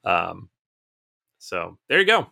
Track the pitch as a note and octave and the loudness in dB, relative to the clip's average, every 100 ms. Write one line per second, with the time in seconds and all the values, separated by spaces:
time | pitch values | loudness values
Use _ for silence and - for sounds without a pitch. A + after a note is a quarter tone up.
0 | G2 F2 F2 F2 F2+ _ _ _ _ _ | 0 0 -2 -10 -20 _ _ _ _ _
1 | _ _ _ _ - F2+ F2 - _ E3 | _ _ _ _ -10 -8 -8 -14 _ 2
2 | G3 A3 B2 | 4 2 0